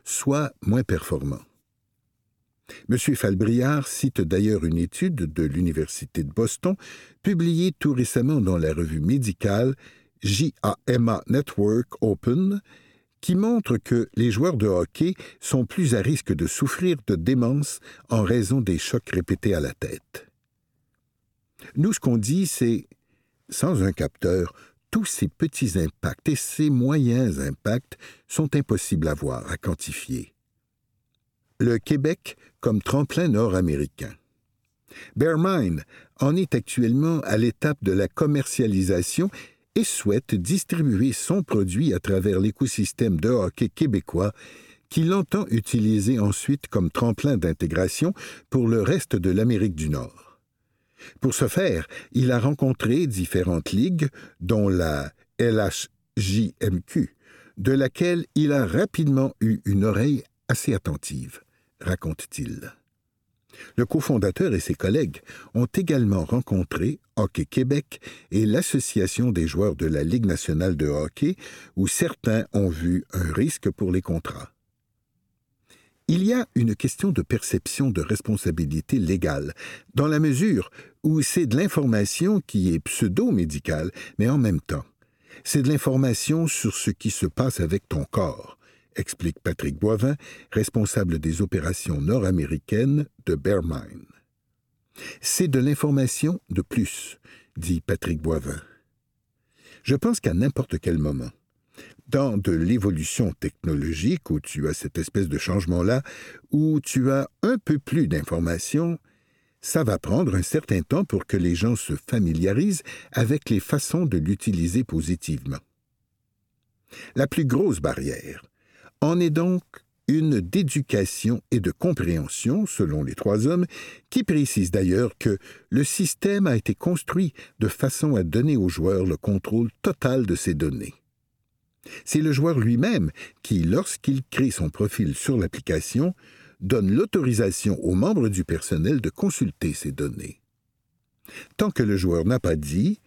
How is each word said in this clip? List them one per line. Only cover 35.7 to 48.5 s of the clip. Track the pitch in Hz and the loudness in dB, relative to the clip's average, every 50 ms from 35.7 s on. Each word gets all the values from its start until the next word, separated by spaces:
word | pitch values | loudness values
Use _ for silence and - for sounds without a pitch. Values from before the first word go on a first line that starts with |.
| 82 73 - _ - - - _ _ - | -2 -4 -6 _ -20 -20 -20 _ _ 0
en | 131 139 151 185 | 0 2 2 2
est | 190 - - | 0 0 0
actuellement | 123 - - - 120 120 110 120 135 151 160 170 156 | -2 -2 -2 -2 0 2 2 2 2 2 2 0 -2
à | - - 107 | 0 0 0
l'étape | 110 113 120 - - - 151 151 - - | 2 2 2 0 0 -2 -2 -2 0 0
de | 95 | 0
la | 92 95 98 95 | 2 2 2 0
commercialisation | - - 160 147 147 143 131 - - - 127 110 101 95 95 90 95 90 87 - - - 175 202 - - - - _ _ _ _ _ | 0 0 2 2 2 0 0 -2 -2 0 0 2 2 2 2 2 2 0 0 -2 0 0 -2 -2 -2 -8 -20 -20 _ _ _ _ _
et | 214 226 | -2 0
souhaite | - - - - - 101 117 - - - | 0 -4 -4 0 0 0 0 0 0 -4
distribuer | 98 87 101 165 196 - - - 170 156 139 110 92 120 135 | -2 0 0 -2 -2 -2 -2 -2 0 2 2 2 2 2 0
son | 117 - - - 165 202 160 | 0 -2 -2 -2 0 0 0
produit | - - 107 98 92 87 107 156 151 98 | 0 0 0 0 0 0 0 0 0 0
à | 90 | -2
travers | - - 98 95 90 104 98 92 | 0 0 0 2 2 2 2 2
l'écosystème | 98 107 104 - 139 127 - - 104 - - - 120 113 92 78 | 2 0 0 -2 -4 -2 0 -2 -4 -4 0 -2 0 0 2 2
de | 78 113 | 2 2
hockey | 123 120 95 87 - - 123 107 | 2 2 0 -2 0 -2 -2 -2
québécois | - - 165 147 107 95 - - - 85 95 104 - - - - - - - - - _ _ _ | 0 0 0 2 2 0 -2 -2 -2 -2 0 -2 -2 -6 -18 -20 -20 -20 -20 -20 -20 _ _ _
qu'il | - - 165 165 185 | 0 0 2 2 2
entend | 202 175 - - 202 202 - | 0 0 0 0 -2 0 0
utiliser | 113 113 107 - - 117 107 107 110 107 95 107 131 117 | 0 -2 -2 0 0 2 2 4 2 2 2 2 2 2
ensuite | 104 101 95 - - - 139 143 - - | 2 2 0 0 0 -2 -2 -2 -2 -4
comme | - 107 92 80 | -2 0 0 0
tremplin | - - 120 120 113 - - 143 139 | 0 0 0 0 0 0 0 0 0
d'intégration | 101 78 85 78 - 92 80 - - 92 92 - - 156 175 196 - - - - - _ | 2 0 0 -2 -2 -4 -2 0 0 0 0 0 0 0 0 -2 -4 -10 -16 -18 -20 _
pour | _ | _